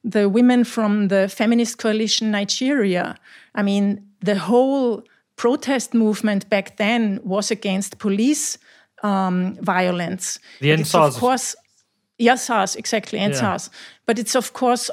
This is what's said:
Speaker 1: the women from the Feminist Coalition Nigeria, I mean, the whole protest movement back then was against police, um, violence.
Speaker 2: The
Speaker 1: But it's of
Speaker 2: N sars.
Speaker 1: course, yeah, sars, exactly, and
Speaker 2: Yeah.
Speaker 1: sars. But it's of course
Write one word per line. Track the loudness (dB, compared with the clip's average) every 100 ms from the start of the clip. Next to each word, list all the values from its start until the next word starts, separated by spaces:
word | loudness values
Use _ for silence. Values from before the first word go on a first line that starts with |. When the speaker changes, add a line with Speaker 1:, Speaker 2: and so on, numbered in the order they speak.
Speaker 1:
the | -4 0 2
women | 4 4 4
from | 2 0 0 0 2
the | 2 0
Feminist | 0 0 2 0 -2
Coalition | -2 -2 -2 -2 -2
Nigeria, | -2 -4 -2 0 0 0 0 -4 -10 -20 -20 -10
I | -4
mean, | 0 0 0 -2 -10 _ -2
the | -2
whole | 2 2 4 2 0 -2 -8 _ _ -2
protest | 0 0 0 -2 0
movement | 2 2 2 0 -2 0
back | -2 -2 -4
then | 0 0 0 -2
was | -4 -4 -2
against | -4 -2 -4 -6 -6
police, | -2 0 0 0 -4 -10 _ _ _ -6
um, | -2 0 0 0 -2 -4
violence. | 0 2 2 0 -4 -6 -8 -10 -14 -2
Speaker 2:
The | 2
Speaker 1:
But | 4
it's | 4 4
of |
Speaker 2:
N | 4
sars. | 4
Speaker 1:
course, | 0 0 -2 -10 _ _ _ _ _ 2
yeah, | 2 4
sars, | 0 0 0 -4
exactly, | -4 -4 -4 -2
and | -2
Speaker 2:
Yeah. | 0
Speaker 1:
sars. | -2 -2 -8 -18 -20 -8 -4
But | -2
it's | 0 -2
of | -2
course | -2 0 0 -2